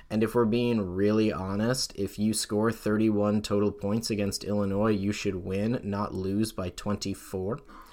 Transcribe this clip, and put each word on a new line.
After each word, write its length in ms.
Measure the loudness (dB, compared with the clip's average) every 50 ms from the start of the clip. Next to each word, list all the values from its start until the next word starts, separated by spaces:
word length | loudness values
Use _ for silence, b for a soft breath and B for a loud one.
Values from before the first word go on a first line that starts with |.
| b b
And 140 | 0 0 2
if 100 | 2 4
we're 120 | 4 4
being 500 | 4 4 2 2 2 2 2 0 0 0
really 360 | 2 4 4 4 4 4 2
honest, 640 | 2 -2 -4 -4 -2 0 0 0 0 0 -2 -4 -4
if 220 | -4 -6 -4 -2
you 160 | 0 0 0 2
score 380 | 0 -2 0 0 2 2 2
thirty-one 720 | 0 0 0 0 2 4 4 4 4 4 2 2 2 2 0
total 280 | 0 2 2 2 2
points 380 | 0 -2 -4 -2 -2 -2 -2 -2
against 360 | -2 0 0 -2 -2 -4 -4
Illinois, 480 | -2 -2 0 0 0 0 2 2 2 2
you 180 | 2 0 -2
should 320 | -2 -2 -2 -2 -2 -4 -4
win, 340 | -4 -2 -2 0 0 -2 -2 -2
not 320 | -4 -2 -2 -2 -4 -4
lose 360 | -4 -2 0 0 0 0 0
by 180 | -2 -6 -6 -6
twenty-four. 920 | -6 -6 -4 -4 -4 -2 -4 -6 -6 -8 -8 -8 -6 -4 -4 -4 -6 -6 -10 b b b b b